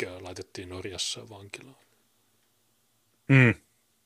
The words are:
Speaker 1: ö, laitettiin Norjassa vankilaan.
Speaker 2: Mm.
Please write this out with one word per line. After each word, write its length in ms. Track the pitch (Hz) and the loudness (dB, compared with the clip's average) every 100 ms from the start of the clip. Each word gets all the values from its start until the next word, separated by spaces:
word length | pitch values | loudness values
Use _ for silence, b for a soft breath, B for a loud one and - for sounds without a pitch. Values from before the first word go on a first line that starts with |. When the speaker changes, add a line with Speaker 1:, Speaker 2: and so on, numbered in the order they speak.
Speaker 1:
ö, 200 | 92 90 | -4 -6
laitettiin 460 | 90 92 - - 90 | -14 -14 -14 -14 -12
Norjassa 600 | 92 98 90 - 113 110 | -10 -10 -6 -6 -8 -12
vankilaan. 480 | 101 101 - 123 131 _ _ _ _ _ _ _ _ _ _ _ _ _ _ - | -18 -18 -18 -20 -20 _ _ _ _ _ _ _ _ _ _ _ _ _ _ 4
Speaker 2:
Mm. 260 | 135 123 107 _ _ _ _ | 8 8 4 _ _ _ _